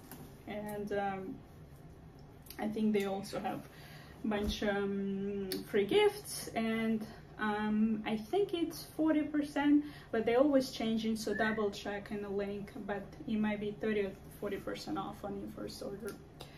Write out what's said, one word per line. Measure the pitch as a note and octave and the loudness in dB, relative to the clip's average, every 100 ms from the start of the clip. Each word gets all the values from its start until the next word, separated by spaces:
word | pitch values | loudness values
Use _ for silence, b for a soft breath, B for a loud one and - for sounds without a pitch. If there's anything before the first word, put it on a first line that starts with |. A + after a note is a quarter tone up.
| - - - - - | -16 -16 -16 -14 -10
and, | G#3 G#3 G#3 G3+ | -8 -6 -4 -2
um, | G3+ G3 G3 F#3+ - - - - - - - - - - - - - | 0 0 -2 -6 -10 -14 -18 -18 -18 -18 -18 -18 -18 -18 -18 -14 -4
I | G#3+ | -2
think | A3 G#3+ | 2 4
they | G#3 G3 | 4 2
also | G3 G3 - | -2 -4 -4
have | F#3+ - - B B B B B | -4 -4 -8 B B B B B
a | A3 | -2
bunch | G#3 G#3 - | 0 0 0
of, | G#3+ G3+ | 0 2
um, | G3 G3 G3 G3 G3 G3+ G3 F#3+ - | 0 0 -2 -2 -2 -2 -4 -4 0
free | - - | 2 4
gifts, | G#4 G#4 - - - - | 6 6 4 -6 -8 -4
and, | - A3+ A3+ A3+ A3 A3 B B - | -2 0 2 2 0 -2 B B -4
um, | G#3+ G#3 G#3+ G#3+ A3 G#3+ G#3+ | 0 2 2 4 4 2 0
I | G#3+ | -2
think | - F#4 G4+ | 2 2 2
it's | E4+ E4 - - - | 2 -2 -2 -6 2
forty | D#4 D4+ | 4 4
percent, | D4 D4 C#4+ C#4+ C#4+ D4 B B B | 4 0 0 2 6 6 B B B
but | A3+ | 0
they're | A3 A#3+ | 6 8
always | D4 C#4 B3+ | 8 8 4
changing, | - A3+ A3+ A3 A3 | 0 2 2 2 0
so | - | 0
double | G#3 A3 A3 G#3 | 2 2 2 0
check | G3+ G#3 G3+ G3+ | 0 -4 -6 -4
in | G#3 | -6
the | G3+ | -2
link, | G3 G3+ G3+ G3 - G3 | -2 -2 -4 -8 -8 -4
but | G3+ G3 - - | -4 -6 -10 -2
it | G#3+ | 0
might | G#3+ G#3 | 2 0
be | G#3 G3+ | -2 -2
thirty | A3 G#3 | 0 2
or | G3 - - - | 0 -2 -12 -8
forty | G#3 G3 | -6 -4
percent | - G3+ - - | -6 -6 -4 -4
off | G3 G#3 | -4 -6
on | G3+ G3+ | -8 -6
your | G#3+ - | -8 -8
first | - - | -10 -8
order. | - G3 A3 - - - B | -8 -8 -8 -10 -14 -16 B